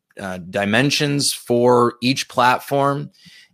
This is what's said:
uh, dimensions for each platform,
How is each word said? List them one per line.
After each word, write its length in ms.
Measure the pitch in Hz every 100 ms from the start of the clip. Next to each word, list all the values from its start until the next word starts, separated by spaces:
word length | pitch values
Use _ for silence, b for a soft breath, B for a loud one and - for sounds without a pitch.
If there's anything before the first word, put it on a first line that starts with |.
| _ -
uh, 160 | 98 92
dimensions 960 | 87 98 101 110 139 - 147 143 135
for 640 | - - 120 123 120 120 -
each 260 | 123 135 -
platform, 840 | - 123 127 - 139 139 143 143 b b b b